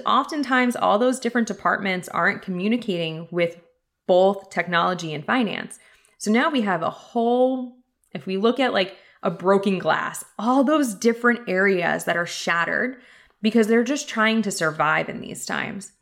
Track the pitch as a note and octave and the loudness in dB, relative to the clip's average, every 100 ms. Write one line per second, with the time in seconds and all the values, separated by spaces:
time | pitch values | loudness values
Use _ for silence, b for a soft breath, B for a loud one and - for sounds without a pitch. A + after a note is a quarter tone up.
0 | - A3+ C#4 D#4 B3 B3+ B3 A#3 F#3 G3+ | 0 0 0 -4 -2 0 0 0 2 2
1 | B3 B3+ A#3+ A#3+ A3+ G3+ F3+ G3+ G3+ F#3 | 2 0 -2 -2 -2 -2 -2 -2 -2 -4
2 | - - F3 G3+ - F3+ G3+ A#3+ A#3+ F3 | -4 -2 0 -2 -6 -4 -2 -2 -2 -4
3 | E3 D#3+ E3 F3 E3+ E3+ - _ _ _ | -4 -8 -6 -2 -2 -2 -18 _ _ _
4 | - F3+ F#3+ G3 - - F3 E3+ F3 F3+ | 2 4 4 2 -4 -6 -2 0 0 -2
5 | E3 D3+ D3+ A#3+ G#3+ G1+ - - b b | -6 -6 -2 0 0 -4 -10 -16 b b
6 | b - - A3+ D#4 C#4+ G#3 F3 E3 - | b -8 0 2 2 0 0 -2 -2 -6
7 | - A#3+ A#3 B3 B3+ C4 B3 - _ _ | -6 -2 2 4 2 0 -6 -14 _ _
8 | _ E3+ D#3+ F#3+ A3 B3 B3+ - F#3 B | _ -12 -6 0 2 2 0 0 -2 B
9 | B B F#3+ E3+ F3 G3 G3+ F#3 E3 - | B B -6 -2 2 4 4 0 0 0
10 | - - - - G#3+ C4 C4+ D#4 C4 F#3+ | -2 -8 -14 -6 0 2 4 4 2 0
11 | A#3 A#3 A#3+ A#3 - F#3 G3 F#3 E3 D#3+ | 0 2 2 0 0 2 2 2 0 -2
12 | E3+ E3+ E3+ - - E3+ E3+ E3+ A#3 C4 | -2 -2 -2 -4 -2 0 0 -2 -2 -6
13 | B B B _ G#3+ A#3 G#3+ A3+ A#3+ C#4+ | B B B _ 0 2 4 4 2 -2
14 | - A3+ A3 A3+ G#3 F#3 D#3+ D#3 D3+ D#3 | -4 0 2 2 0 -2 -2 0 0 0
15 | - - - - - D2+ - G3+ - _ | -2 -8 -12 -12 -8 -6 -6 -10 -14 _